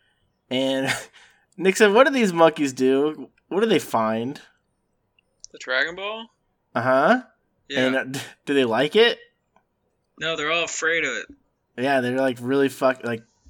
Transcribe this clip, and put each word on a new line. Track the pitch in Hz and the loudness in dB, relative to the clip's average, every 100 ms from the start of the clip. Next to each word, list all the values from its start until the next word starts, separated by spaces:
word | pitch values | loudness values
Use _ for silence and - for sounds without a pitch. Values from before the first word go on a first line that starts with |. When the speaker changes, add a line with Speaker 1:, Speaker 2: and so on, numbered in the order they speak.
| _ _ _ _ - | _ _ _ _ -8
Speaker 1:
And | 127 135 135 135 - - - - | -4 -2 -2 -4 -6 -10 -20 -20
<laughs> | _ _ - | _ _ -4
Nick | 185 - | -2 4
said, | 214 | 4
"What | 208 294 | 6 4
do | |
these | 269 208 | 4 0
monkeys | 170 165 160 139 | 4 4 4 -2
do? | 127 131 135 151 147 123 _ _ | 0 2 2 0 -4 -12 _ _
What | 175 | -2
do | 226 | 2
they | 156 | 0
find?" | - 113 110 113 123 147 - _ _ _ _ _ _ _ _ _ - | 0 -2 -2 -2 -6 -10 -16 _ _ _ _ _ _ _ _ _ -20
Speaker 2:
The | - | -16
Dragon | 127 131 151 180 | -6 -4 -4 -6
Ball? | 202 220 226 _ _ _ _ 120 | -10 -10 -14 _ _ _ _ -4
Speaker 1:
Uh-huh. | 127 135 160 254 - _ _ _ - | 0 2 4 2 -2 _ _ _ -6
Speaker 2:
Yeah. | 139 131 | -2 0
Speaker 1:
And, | 131 | 0
uh, | |
d-, | 127 131 - - - | -4 -8 -12 -12 -2
do | |
they | 139 123 | 0 2
like | 110 151 208 | 2 2 4
it? | 233 - - _ _ _ _ _ _ _ _ - | 4 2 -10 _ _ _ _ _ _ _ _ -8
Speaker 2:
No, | 156 160 | -6 -4
they're | 147 | -2
all | 170 160 | -2 -4
afraid | - 160 165 143 | -4 -4 -2 -4
of | 110 | -6
it. | - - _ _ _ - | -10 -18 _ _ _ -6
Speaker 1:
Yeah, | 135 135 | -2 0
they're, | 123 131 | 0 0
like, | 131 123 | -2 -2
really | 123 139 135 | -2 0 0
fuck-, | - 131 127 117 | 2 0 0 -4
like, | 113 - _ | -8 -10 _